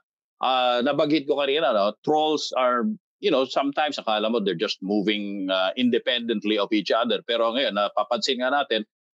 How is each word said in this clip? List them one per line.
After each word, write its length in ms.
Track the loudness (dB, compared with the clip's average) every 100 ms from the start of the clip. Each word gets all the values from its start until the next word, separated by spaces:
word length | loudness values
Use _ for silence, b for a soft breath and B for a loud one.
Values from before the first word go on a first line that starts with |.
| -6 _ _ _
uh, 400 | -2 2 2 2
nabanggit 440 | 0 0 2 0 0
ko 120 | -2
kanina, 340 | 0 0 2
no, 240 | 2 2 0
trolls 480 | -2 0 2 0 -2
are, 300 | 0 2 2 0 -4 _ _
you 120 | 0
know, 120 | 2
sometimes 520 | 0 -2 -2 -2 -4 -4
akala 320 | -2 0 0
mo 100 | 0
they're 160 | 0 -2
just 220 | -2 -4
moving, 680 | -2 0 0 -2 -4 -6 -2
uh, 240 | 0 0
independently 840 | 0 2 2 0 -2 -2 -2 0 0
of 120 | 2
each 220 | 0 2
other. 320 | 0 2 -2
Pero 260 | -2 0 0
ngayon, 240 | 0 -2
napapansin 640 | 0 0 0 -2 -2 -2 -2
nga 120 | 0
natin 340 | 0 0 -2 -4 _ _